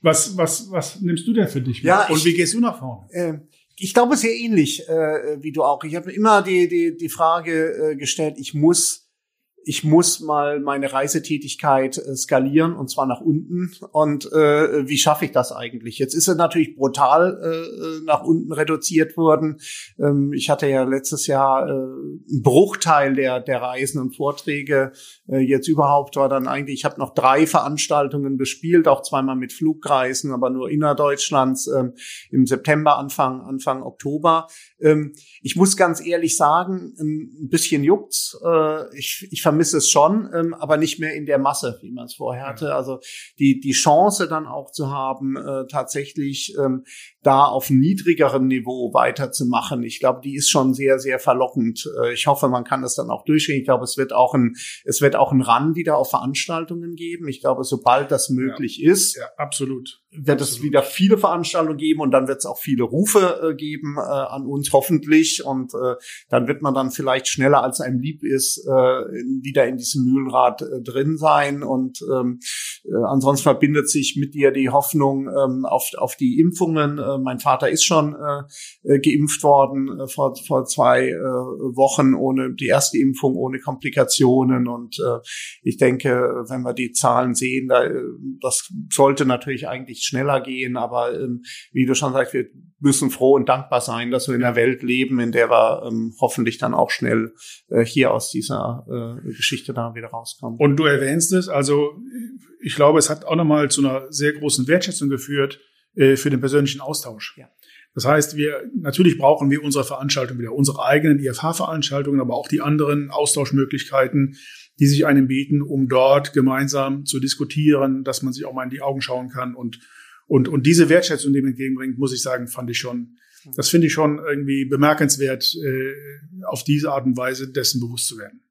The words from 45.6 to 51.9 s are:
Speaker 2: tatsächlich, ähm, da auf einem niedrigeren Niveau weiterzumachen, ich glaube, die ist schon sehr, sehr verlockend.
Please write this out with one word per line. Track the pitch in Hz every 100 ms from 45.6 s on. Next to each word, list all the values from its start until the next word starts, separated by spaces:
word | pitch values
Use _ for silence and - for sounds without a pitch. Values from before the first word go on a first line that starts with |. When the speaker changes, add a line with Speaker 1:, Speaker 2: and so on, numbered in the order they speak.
| 131
Speaker 2:
tatsächlich, | 147 131 143 143 - 139 139 - -
ähm, | 135 131 127 - - _
da | - 135 143
auf | 135 -
einem | 131
niedrigeren | 147 196 170 165 143 135 131
Niveau | 131 117 127 120
weiterzumachen, | 127 123 123 131 - 127 120 - 131
ich | 117 -
glaube, | 131 127
die | 139 139
ist | 143
schon | 151 131
sehr, | 127 135 135
sehr | 135 127
verlockend. | - 123 127 - 117 113 -